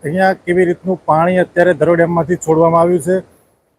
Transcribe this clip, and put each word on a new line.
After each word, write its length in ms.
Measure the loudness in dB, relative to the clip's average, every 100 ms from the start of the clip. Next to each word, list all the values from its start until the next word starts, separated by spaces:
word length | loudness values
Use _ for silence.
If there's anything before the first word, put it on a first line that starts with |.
અહીંયા 360 | -6 0 0 0
કેવી 240 | -4 0 0
રીતનું 340 | -2 -6 -8
પાણી 380 | -2 0 2 0
અત્યારે 340 | 0 2 2 2
ધરોઈ 180 | 0 2
ડેમમાંથી 440 | 0 0 -2 -4
છોડવામાં 380 | -4 0 2 2
આવ્યું 240 | 2 0 -2
છે. 100 | -4 -6 _ _ _ _